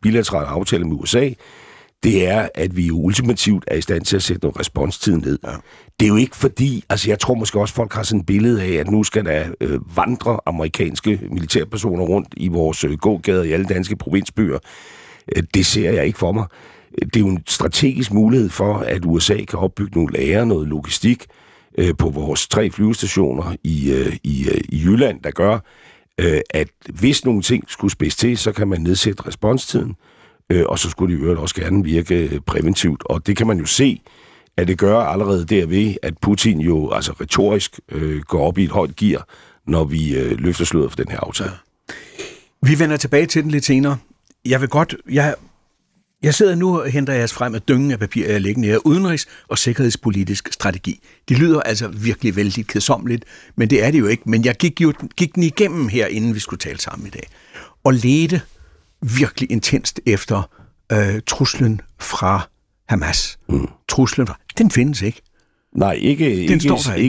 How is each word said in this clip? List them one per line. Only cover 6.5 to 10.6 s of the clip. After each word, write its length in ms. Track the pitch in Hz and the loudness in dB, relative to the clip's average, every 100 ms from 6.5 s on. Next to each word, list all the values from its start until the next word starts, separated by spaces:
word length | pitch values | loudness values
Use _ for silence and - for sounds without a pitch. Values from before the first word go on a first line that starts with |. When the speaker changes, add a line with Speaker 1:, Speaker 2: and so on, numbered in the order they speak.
| - 139 117 - | 2 0 -2 -4
Speaker 1:
altså, 200 | 90 110 | -4 0
jeg 100 | 104 | -2
tror 140 | 117 | 0
måske 260 | 120 107 104 | -2 0 -2
også, 140 | 104 | -2
folk 200 | - 113 | -2 -4
har 100 | 113 | -4
sådan 160 | 101 107 | -2 -2
et 60 | 87 | 0
billede 380 | 101 117 110 | 2 4 2
af, 80 | 92 | 0
at 180 | 80 78 | -2 0
nu 120 | 107 | 0
skal 220 | 101 107 87 | 2 -2 0
der, 200 | 76 80 - | -2 -2 -6
øh, 360 | - 67 - - | -4 -4 -4 -2
vandre 420 | 85 123 120 110 - | -2 -2 -2 -2 -2
amerikanske 760 | 82 | -4